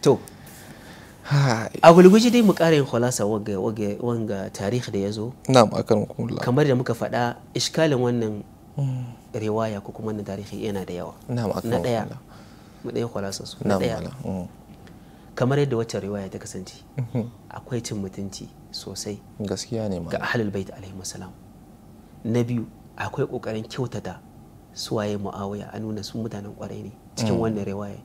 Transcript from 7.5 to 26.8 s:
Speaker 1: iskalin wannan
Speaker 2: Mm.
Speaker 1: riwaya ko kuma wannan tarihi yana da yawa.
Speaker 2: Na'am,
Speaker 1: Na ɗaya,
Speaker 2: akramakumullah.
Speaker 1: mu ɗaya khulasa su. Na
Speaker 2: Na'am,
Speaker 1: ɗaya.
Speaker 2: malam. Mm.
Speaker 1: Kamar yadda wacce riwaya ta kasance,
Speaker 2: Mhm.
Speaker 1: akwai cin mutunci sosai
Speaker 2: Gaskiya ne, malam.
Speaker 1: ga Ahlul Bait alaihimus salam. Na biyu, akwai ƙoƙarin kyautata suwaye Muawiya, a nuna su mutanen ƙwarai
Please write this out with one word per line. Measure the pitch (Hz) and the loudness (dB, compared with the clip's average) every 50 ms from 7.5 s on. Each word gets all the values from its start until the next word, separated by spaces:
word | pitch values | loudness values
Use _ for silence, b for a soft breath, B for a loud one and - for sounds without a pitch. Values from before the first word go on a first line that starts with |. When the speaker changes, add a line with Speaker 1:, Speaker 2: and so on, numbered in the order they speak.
| - | -4
Speaker 1:
iskalin | 131 - - - - 160 160 139 120 | -4 -4 -2 0 0 2 2 2 2
wannan | 123 120 123 120 113 110 107 104 101 - - - - - - | 2 2 2 0 0 -2 -4 -6 -10 -14 -18 -20 -20 -12 -6
Speaker 2:
Mm. | - 139 135 127 127 123 120 120 - - - - | -4 -4 -4 -4 -6 -8 -10 -12 -16 -20 -10 -8
Speaker 1:
riwaya | 110 107 110 104 110 110 110 107 98 | -4 -2 -2 0 0 0 -2 -4 -6
ko | - - 107 | -8 -10 -14
kuma | - 113 110 | -8 -6 -6
wannan | 107 104 101 | -6 -6 -6
tarihi | 101 98 98 101 98 98 104 107 | -6 -8 -8 -8 -10 -8 -6 -4
yana | 110 101 98 92 | -4 -4 -4 -6
da | 87 87 | -6 -8
yawa. | 87 87 80 - - - - | -8 -8 -10 -12 -16 -8 -6
Speaker 2:
Na'am, | - 123 117 101 - 92 - | -4 -2 0 0 -2 -2 -2
Speaker 1:
Na | 113 120 123 | 0 -2 0
ɗaya, | 123 127 120 113 104 | 0 0 0 0 -2
Speaker 2:
akramakumullah. | - - 127 - B B B B B B B B B B B - | -4 -10 -14 -16 B B B B B B B B B B B -10
Speaker 1:
mu | 123 | -6
ɗaya | 120 120 117 | -4 -4 -4
khulasa | 117 - - 98 98 101 - 107 | -4 -4 -6 -6 -6 -8 -8 -10
su. | - - - - | -12 -12 -4 0
Na | 107 101 | 0 2
Speaker 2:
Na'am, | 95 | 2
Speaker 1:
ɗaya. | - 120 113 - 87 | 2 0 -2 -4 -8
Speaker 2:
malam. | 85 - - - | -10 -10 -10 -8
Mm. | 98 95 92 90 92 - - - - - - - B B B B B B B B B - | -6 -6 -6 -8 -10 -14 -18 -20 -20 -20 -20 -20 B B B B B B B B B -2
Speaker 1:
Kamar | - 131 123 139 143 | 0 0 2 4 2
yadda | 143 139 120 | 2 2 0
wacce | 113 113 113 - 107 95 | -2 -2 -2 -4 -6 -4
riwaya | 98 104 101 98 92 | -4 -6 -6 -8 -8
ta | - 101 | -10 -12
kasance, | - - - 95 92 - - - - - - - | -12 -10 -12 -12 -12 -12 -16 -20 -20 -12 -8 -8
Speaker 2:
Mhm. | 123 113 - 123 107 120 - - - - | -8 -4 -2 -4 -4 -4 -8 -16 -20 -16
Speaker 1:
akwai | - - - - 131 117 | -16 -14 -10 -6 -6 -6
cin | 120 - 113 101 98 | -6 -6 -6 -6 -6
mutunci | 95 - - 98 98 - - 90 85 - - - - | -8 -8 -8 -10 -10 -10 -12 -16 -16 -18 -20 -20 -14
sosai | - - - 98 95 - - 104 101 101 - - - - | -14 -12 -12 -10 -10 -10 -8 -8 -10 -10 -12 -20 -10 -8
Speaker 2:
Gaskiya | 110 98 101 95 - - 120 113 110 104 | -4 -4 -2 -4 -4 -6 -6 -4 -4 -4
ne, | 95 87 85 | -4 -4 -4
malam. | 82 | -4
Speaker 1:
ga | 90 - | -4 -4
Ahlul | - - - 120 110 101 | -4 -2 -2 0 -2 -2
Bait | 95 101 95 - - | -2 -4 -6 -6 -12
alaihimus | - 98 95 95 95 92 | -16 -16 -16 -16 -12 -12
salam. | - - 98 92 92 - - - - - - - - - - - - - - - - - - - | -12 -12 -12 -14 -14 -16 -20 -20 -20 -20 -20 -20 -20 -20 -20 -20 -20 -20 -20 -20 -20 -20 -10 -4
Na | 113 113 120 120 | 0 0 0 2
biyu, | 117 123 117 110 - - - - - - | 0 -2 -4 -4 -6 -12 -20 -20 -20 -10
akwai | - 104 104 - - 131 | -8 -8 -6 -2 -4 -4
ƙoƙarin | - 135 120 - 110 110 110 110 - | -4 -4 -8 -6 -6 -6 -6 -8 -8
kyautata | - - 127 120 - 107 - 95 87 - - - - - - - - - - - - | -6 -6 -6 -4 -4 -8 -8 -8 -12 -12 -16 -20 -20 -20 -20 -20 -20 -20 -20 -20 -14
suwaye | - - - - 113 104 104 104 | -12 -8 -4 -2 -2 -2 -2 -4
Muawiya, | 101 101 98 - - 101 98 101 104 98 - | -4 -6 -6 -6 -6 -8 -8 -8 -8 -10 -10
a | - 107 | -10 -8
nuna | 110 110 110 107 101 | -8 -6 -6 -8 -8
su | - - | -8 -8
mutanen | 117 113 117 104 101 98 107 - | -6 -6 -6 -8 -8 -12 -12 -12
ƙwarai | - 101 98 107 104 | -12 -12 -12 -10 -12